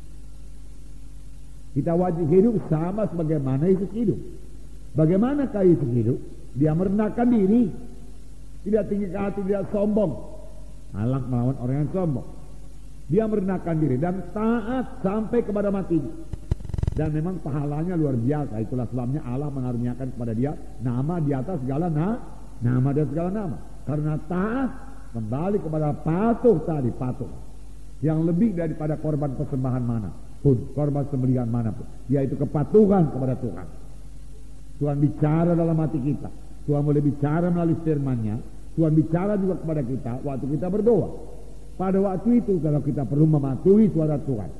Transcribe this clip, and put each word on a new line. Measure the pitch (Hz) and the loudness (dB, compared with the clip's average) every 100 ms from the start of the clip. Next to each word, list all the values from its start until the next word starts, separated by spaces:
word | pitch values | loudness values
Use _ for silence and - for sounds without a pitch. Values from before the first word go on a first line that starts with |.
| - - - - - - - - - - - - - - - - - 135 | -12 -12 -12 -12 -12 -12 -12 -12 -12 -10 -12 -12 -12 -12 -12 -12 -6 -4
Kita | 170 | 0
wajib | 170 180 170 160 | 2 2 0 4
hidup | 180 226 214 - | 6 6 4 0
sama | 156 170 208 208 | 0 0 -2 -2
sebagaimana | 175 156 156 131 135 170 | 0 0 0 0 2 4
Yesus | 190 190 | 2 0
hidup. | 214 220 107 - - - - - - - - | -2 0 0 -4 -12 -12 -12 -12 -12 -6 2
Bagaimanakah | 160 185 240 294 269 208 185 | 4 4 2 2 0 4 6
Yesus | 165 131 | 6 4
hidup? | 120 110 143 - - - 123 | 2 2 0 -4 -12 -8 0
Dia | 151 | 2
merendahkan | 160 190 202 214 - 240 | 2 2 2 0 2 4
diri, | 233 190 233 208 - - - - - - - - - | 6 6 6 4 0 -10 -12 -12 -12 -12 -12 -12 -8
tidak | 196 214 196 | 0 0 2
tinggi | 202 202 | -2 -2
ke | 190 | -2
hati, | 196 196 | -4 -2
tidak | 190 202 131 208 | 0 0 0 0
sombong. | 208 214 190 120 - - - - - - - | 2 4 2 0 -8 -12 -12 -12 -12 -12 -10
Allah | 95 113 131 | -4 0 0
melawan | 123 123 123 135 | 0 0 0 0
orang | 123 135 143 | -2 -2 0
yang | 175 | 0
sombong. | 175 123 - - - - - - - - - | 0 -2 -4 -12 -14 -12 -12 -12 -12 -10 0
Dia | 175 | 2
merendahkan | 220 214 190 185 175 160 | 2 2 0 -2 0 0
diri | 151 127 | 2 2
dan | 175 185 - 208 | 0 -2 -4 -2
taat | 220 233 208 262 - - | 2 2 0 -2 -4 -4
sampai | 190 214 208 240 | -2 0 0 2
kepada | 214 208 202 | 2 0 0
mati. | 196 180 165 123 - - - - - - - - | 0 2 0 0 -6 -10 -10 -4 -4 -4 -2 -2
Dan | - 156 151 | 0 0 0
memang | 165 180 | -2 -4
pahalanya | 156 147 143 143 170 175 | -4 -2 -2 -2 0 2
luar | 147 123 | 2 2
biasa. | 117 151 135 107 | 2 0 -2 -4
Itulah | 110 127 117 | -4 -2 -2
sebabnya | 123 120 143 | -2 -2 -2
Allah | 120 123 147 | -2 -4 -4
mengaruniakan | 135 127 120 120 123 131 | -4 -4 -2 -2 -4 -6
kepada | 117 117 110 | -6 -4 0
dia | 135 - - - | -2 -2 -10 -6
nama | 120 120 139 180 | -2 0 0 0
di | 147 | 0
atas | 135 123 131 | 0 -2 -4
segala | 127 139 175 | -2 -2 0
na-, | 147 175 247 - - - - | 0 0 -2 -6 -14 -14 -4
nama, | 117 127 135 | 0 2 2
di | 139 | 2
atas | 147 143 | 0 0
segala | 175 | -2
nama. | 208 190 101 - - - | -2 -4 -6 -8 -10 -4
Karena | 151 151 151 - | -2 0 -2 -2
taat | 180 190 254 254 - - - - 117 | -2 0 0 -2 -4 -10 -12 -10 -6
kembali | 110 127 180 208 | -4 -2 0 0
kepada | 156 156 151 - | 0 0 0 0
patuh | 156 165 226 226 247 190 - | 0 2 2 4 6 6 2
tadi, | 156 123 | 0 0
patuh. | - 127 - 98 - - - - - - - | -2 -4 -4 -8 -10 -12 -12 -12 -12 -12 -2
Yang | 151 160 170 | 0 2 2
lebih | 175 226 175 | 4 2 2
daripada | 165 147 151 147 | -2 -2 -2 -2
korban | 151 151 143 123 | 0 0 0 -2
persembahan | 143 131 131 127 120 | -2 0 0 0 0
mana | 117 95 - - - | 0 -2 -6 -10 0
pun, | 143 120 - - | 4 4 2 -2
korban | 147 143 135 | 0 0 -2
sembelihan | 135 127 127 117 | 0 2 2 2
mana | 120 113 | 0 0
pun, | - - - - | -4 -8 -10 0
yaitu | 139 135 135 | 2 2 0
kepatuhan | 143 156 120 214 208 196 151 127 | 0 0 4 6 8 6 4 2
kepada | 131 123 | -2 -2
Tuhan. | 120 87 90 - - - - - - - - - - - | -4 -6 -10 -10 -12 -12 -12 -12 -12 -12 -12 -12 -12 -4
Tuhan | 147 143 | -2 2
bicara | 147 - 151 160 170 170 | 2 2 2 4 4 4
dalam | 165 160 | 2 2
hati | 156 151 | 0 0
kita. | 135 135 98 - - - - | -2 -2 -4 -10 -12 -8 -2
Tuhan | 143 | 0
boleh | 147 143 | 2 4
bicara | 143 - 147 156 175 | 2 2 2 2 2
melalui | 175 170 160 | 2 2 2
firman-Nya. | 156 147 135 123 110 113 - - - | 0 0 0 0 -2 -4 -6 -12 -6
Tuhan | - 160 156 | 2 4 6
bicara | 147 170 202 208 | 4 2 2 2
juga | 190 165 | 0 0
kepada | 156 156 | -2 -2
kita | 120 131 120 123 | -2 -4 -4 -4
waktu | 139 135 127 147 | -4 -4 -2 -2
kita | 180 | 0
berdoa. | 202 220 214 - - - - - - - - | 2 4 4 2 -4 -12 -12 -12 -12 -10 -4
Pada | 185 190 | 0 2
waktu | 196 185 233 240 | 2 0 2 4
itu, | - 185 | 4 2
kalau | 151 147 | 2 2
kita | 139 135 | 0 0
perlu | 139 143 156 | 0 4 6
mematuhi | 151 135 127 185 202 214 | 6 2 2 6 8 8
suara | 160 156 151 | 4 2 0
Tuhan, | - 117 85 | -2 -2 -4